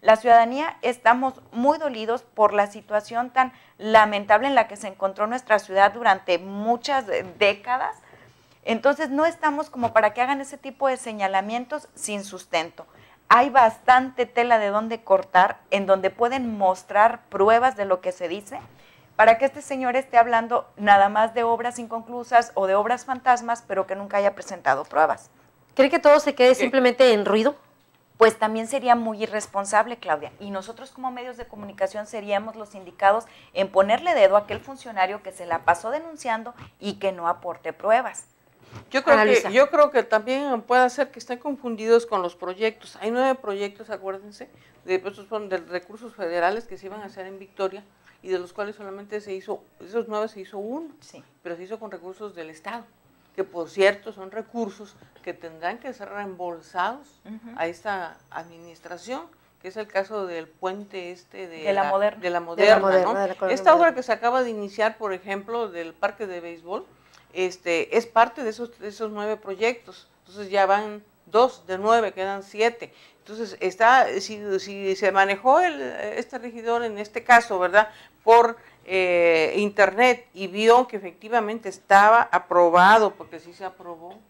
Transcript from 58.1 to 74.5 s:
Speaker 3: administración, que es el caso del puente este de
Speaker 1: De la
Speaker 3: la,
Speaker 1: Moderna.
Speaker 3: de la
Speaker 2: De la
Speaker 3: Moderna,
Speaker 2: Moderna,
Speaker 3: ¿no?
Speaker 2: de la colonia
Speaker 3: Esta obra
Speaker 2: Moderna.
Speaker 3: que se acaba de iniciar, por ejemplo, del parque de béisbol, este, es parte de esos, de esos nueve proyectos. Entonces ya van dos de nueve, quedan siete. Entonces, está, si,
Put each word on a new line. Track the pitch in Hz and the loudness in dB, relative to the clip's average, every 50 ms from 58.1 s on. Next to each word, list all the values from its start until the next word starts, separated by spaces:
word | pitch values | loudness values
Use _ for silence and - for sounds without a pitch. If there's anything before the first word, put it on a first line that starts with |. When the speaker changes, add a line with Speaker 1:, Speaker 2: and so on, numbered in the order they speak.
| 160 _ _ _ | -14 _ _ _
Speaker 3:
administración, | - 156 165 170 170 165 170 170 165 160 _ 170 175 170 170 208 254 285 339 339 _ _ _ _ _ _ _ | -16 -16 -16 -16 -20 -20 -20 -20 -20 _ _ -18 -18 -16 -12 -12 -12 -12 -12 -16 _ _ _ _ _ _ _
que | 185 | -16
es | 190 | -12
el | 220 214 | -12 -14
caso | 208 - 196 196 196 220 214 196 | -6 -4 -6 -4 -4 -6 -8 -8
del | 180 175 165 160 160 | -8 -8 -10 -12 -14
puente | _ _ - 185 190 202 208 202 202 190 180 175 180 | _ _ -8 -8 -8 -8 -14 -14 -14 -14 -14 -14 -16
este | 175 _ _ _ 196 190 | -18 _ _ _ -16 -16
de | 175 165 160 156 | -14 -14 -10 -4
Speaker 1:
De | 156 147 | -2 0
la | 196 196 | 0 0
Speaker 3:
la, | 147 | 0
Speaker 1:
Moderna. | 190 196 202 208 208 214 | 0 0 0 0 -2 -2
Speaker 3:
de | 185 180 | -6 -4
la | 175 175 | -4 -4
Speaker 2:
De | |
la | |
Speaker 3:
Moderna, | 170 165 170 170 196 202 220 202 | -6 -6 -2 2 6 6 6 6
Speaker 2:
Moderna, | 196 196 190 190 185 196 240 | 6 4 2 4 2 2 0
Speaker 3:
¿no? | 294 | -2
Speaker 2:
de | 302 - | -2 -4
la | 185 | -4
colonia | - - 185 233 | -4 -4 -2 -2
Speaker 3:
Esta | 262 - 349 | 2 6 6
obra | 311 339 | 6 8
Speaker 2:
Moderna. | 349 330 269 | 6 4 2
Speaker 3:
que | 254 254 | 0 -4
se | - 226 | -4 -4
acaba | 220 233 240 240 262 254 | -2 -2 -2 0 0 -2
de | 240 | -2
iniciar, | 226 208 208 196 196 - 214 220 220 - | -4 -8 -10 -10 -4 -2 -2 -2 -2 -4
por | 226 208 190 | -8 -8 -8
ejemplo, | 180 185 208 196 196 202 202 226 233 233 214 | -8 -8 -8 -8 -8 -8 -8 -6 -6 -6 -6
del | 175 170 165 165 165 | -8 -12 -12 -12 -10
parque | _ - 202 - _ 233 | _ -6 -6 -4 _ -12
de | 196 185 175 | -12 -12 -12
béisbol, | 170 170 170 165 165 170 190 226 381 _ _ _ _ _ _ _ _ _ _ | -12 -14 -16 -16 _ -10 -10 -10 -10 _ _ _ _ _ _ _ _ _ _
este, | 165 185 180 180 - _ 175 170 165 147 - - 214 | -4 -4 -4 -4 -8 _ -4 -2 -2 -2 0 -2 -2
es | 226 | -2
parte | 233 _ 226 233 240 240 - 277 | 0 _ 2 2 2 0 -8 -8
de | 220 | -8
esos, | 220 - 240 226 233 _ | -8 -8 -12 -14 -14 _
de | 185 208 | -16 -16
esos | 202 - 226 214 | -12 -10 -10 -10
nueve | 214 208 208 214 214 | -8 -8 -6 -6 -8
proyectos. | 208 - 196 196 185 214 233 247 240 _ - 180 - _ _ _ _ | -8 -8 -14 -8 -4 -4 -4 -4 -4 _ -20 -20 -20 _ _ _ _
Entonces | _ _ 180 202 208 190 | _ _ -18 -16 -14 -4
ya | 190 202 196 | 0 0 2
van | 190 196 202 214 214 208 208 208 _ _ _ _ | 2 2 0 0 -6 -12 -14 _ _ _ _ _
dos | _ - 214 247 262 254 - _ | _ 2 2 2 2 0 -6 _
de | - 185 | -10 -8
nueve, | 185 196 214 226 233 226 196 180 | -4 0 2 2 2 2 -2 -4
quedan | - 185 190 196 196 196 | -6 -6 -6 -6 -8 -12
siete. | 196 - 208 214 233 233 233 - 143 _ _ _ _ _ _ | -14 -4 -2 -2 -2 -2 -4 -18 -18 _ _ _ _ _ _
Entonces, | _ - 208 220 233 202 190 - | _ -20 -14 -12 -12 -12 -10 -6
está, | - 185 180 - 226 226 254 262 240 - 120 190 | -6 -6 -2 2 4 4 6 6 4 2 0 -6
si, | 196 - 220 208 208 208 | -6 -8 -12 -12 -8 -6